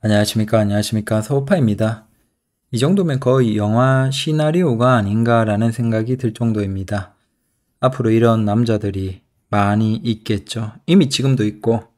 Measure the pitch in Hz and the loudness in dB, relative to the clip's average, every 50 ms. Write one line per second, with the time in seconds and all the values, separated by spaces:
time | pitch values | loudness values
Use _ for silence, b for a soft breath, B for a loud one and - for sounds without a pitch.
0 | - 107 107 104 107 - - 110 110 104 - 110 107 101 101 104 104 - - 107 | 0 0 2 2 0 0 0 -2 -2 0 2 0 2 2 0 -2 -2 -2 -4 -4
1 | 104 - 113 107 107 - 143 139 139 139 202 175 139 110 104 101 110 110 110 - | -2 -2 -2 -2 -2 -2 -2 -4 0 0 0 2 2 0 0 0 -2 -2 -4 -6
2 | - _ _ _ _ _ _ _ _ _ _ _ _ _ - 117 120 147 185 202 | -12 _ _ _ _ _ _ _ _ _ _ _ _ _ -4 -2 0 2 2 2
3 | 185 165 139 131 - 123 127 135 127 113 107 107 104 104 107 117 127 131 131 131 | 2 0 -2 -2 0 2 2 2 2 2 0 0 0 0 2 2 2 4 2 2
4 | 131 135 135 139 - 160 156 156 151 151 156 180 185 160 120 113 120 127 127 120 | 0 0 -2 -4 -4 -2 -2 0 0 0 2 2 2 2 0 2 2 2 4 2
5 | 101 98 104 110 117 117 117 117 113 107 104 104 113 113 113 - 120 113 113 110 | 2 0 0 0 2 2 2 2 2 2 0 0 0 -2 -2 -2 -2 -2 0 -2
6 | 110 120 127 127 - 117 107 - 120 117 110 104 104 98 98 98 98 95 104 101 | -2 -2 -4 -2 -2 -6 -4 -2 -2 -2 0 -2 -2 -4 -4 -6 -6 -6 -6 -6
7 | 95 - _ _ _ _ _ _ _ _ _ _ _ _ _ _ - 131 131 - | -6 -8 _ _ _ _ _ _ _ _ _ _ _ _ _ _ -2 -2 -2 0
8 | 123 113 110 113 117 117 113 110 107 104 101 113 120 117 110 107 107 104 92 95 | 0 2 2 4 4 4 2 2 0 0 0 0 0 0 0 -2 -2 -4 -6 -4
9 | 95 95 90 - _ _ _ _ _ _ - 104 101 101 104 107 110 110 107 113 | -6 -6 -8 -12 _ _ _ _ _ _ -2 0 0 2 2 2 2 0 -2 -2
10 | - 120 110 107 - - 110 98 - - - 120 110 107 - - _ - 165 202 | -2 -4 -4 -4 -4 -4 -6 -6 -4 -8 -8 -8 -8 -8 -12 -14 _ 2 4 4
11 | 165 139 - - 127 135 131 123 104 107 104 - - 113 113 110 - _ _ | 4 4 0 -2 0 0 2 2 0 -2 -2 -4 -2 0 0 0 -2 _ _